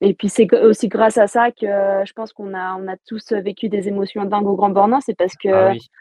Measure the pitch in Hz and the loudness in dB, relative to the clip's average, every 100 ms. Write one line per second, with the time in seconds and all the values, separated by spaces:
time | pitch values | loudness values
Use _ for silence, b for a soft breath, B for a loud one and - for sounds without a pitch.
0 | 196 185 202 - 220 226 220 214 214 208 | 0 0 -2 2 4 6 4 2 0 2
1 | 220 233 202 240 240 240 208 202 196 196 | 2 4 2 2 0 -2 -4 -2 0 -2
2 | 196 - 220 - 202 185 185 185 190 190 | -4 -8 -14 -14 -12 -10 -8 -8 -10 -12
3 | _ 220 - 214 190 196 226 202 190 202 | _ -14 -6 -4 -4 -6 -4 -4 -4 -4
4 | 196 214 196 208 202 190 202 190 202 262 | -4 -6 -4 -2 0 0 0 2 2 2
5 | 269 208 180 - 202 190 190 196 - b | -2 -2 -4 -2 0 2 2 0 -8 b